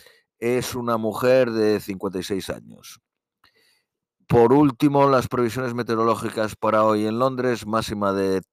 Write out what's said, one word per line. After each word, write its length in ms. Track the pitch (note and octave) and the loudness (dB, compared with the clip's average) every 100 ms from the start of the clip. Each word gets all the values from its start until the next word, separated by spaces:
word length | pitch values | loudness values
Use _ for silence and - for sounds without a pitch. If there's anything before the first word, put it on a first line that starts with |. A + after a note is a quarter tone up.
| - _ _ - | -20 _ _ -8
Es 380 | A#2 B2 A#2+ B2 | -2 -2 -4 -6
una 220 | A#2+ A2+ | -4 -4
mujer 540 | A2 G2 B2+ C3 A#2+ | -4 -2 2 4 2
de 280 | A2+ G#2+ G#2 | 2 2 0
cincuenta 400 | - F#2+ G2+ F#2 | -4 -8 -6 -6
y 40 | |
seis 260 | E2+ F#2+ - | -6 -6 -6
años. 500 | A#1+ A1+ G#1+ - - _ _ _ _ _ _ _ _ _ _ _ _ - | -10 -14 -20 -20 -20 _ _ _ _ _ _ _ _ _ _ _ _ 0
Por 260 | A#2 A#2 | 4 6
último, 560 | C#3 D3 A2+ D3 C#3 C#3 | 6 4 2 0 2 4
las 180 | C3 A2 | 2 0
previsiones 460 | B2 A#2+ A#2+ B2+ | -2 -2 -4 -6
meteorológicas 840 | A#2+ A#2 A2+ A2+ G#2+ A2 A2+ A2 - | -6 -4 0 0 0 -4 -4 -6 -4
para 280 | G#2+ G#2+ | 0 2
hoy 240 | A2 G#2+ G#2+ | 2 2 -2
en 100 | A2+ | -2
Londres, 480 | C3 B2+ B2 A2 G#2+ | -2 -2 -4 -4 -4
máxima 480 | A2 G#2+ G#2 G2+ | -4 -4 -4 -2
de 300 | G2 G2 F#2+ - | 0 0 -2 -4